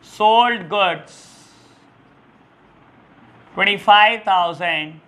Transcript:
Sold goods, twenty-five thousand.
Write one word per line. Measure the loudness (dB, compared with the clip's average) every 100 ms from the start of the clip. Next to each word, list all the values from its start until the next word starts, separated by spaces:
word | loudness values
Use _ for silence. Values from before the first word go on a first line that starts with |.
Sold | -20 -2 2 2 0 -2 -6
goods, | -4 -4 -4 -12 -20 -20 -20 -20 _ _ _ _ _ _ _ _ _ _ _ _ _ _ _ _ _ -20 -20 -20
twenty-five | -4 -2 -2 4 4 4 0
thousand. | -2 0 0 -4 -6 -6 -8 -14